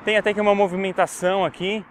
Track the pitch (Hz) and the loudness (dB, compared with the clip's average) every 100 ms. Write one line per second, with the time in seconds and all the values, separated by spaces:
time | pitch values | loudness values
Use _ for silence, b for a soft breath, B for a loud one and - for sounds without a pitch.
0 | - 214 208 208 208 196 202 180 196 185 | 0 0 0 2 2 4 2 0 -4 0
1 | 170 - 180 196 170 - 185 214 185 | -2 0 -2 0 -2 -4 -6 -6 -8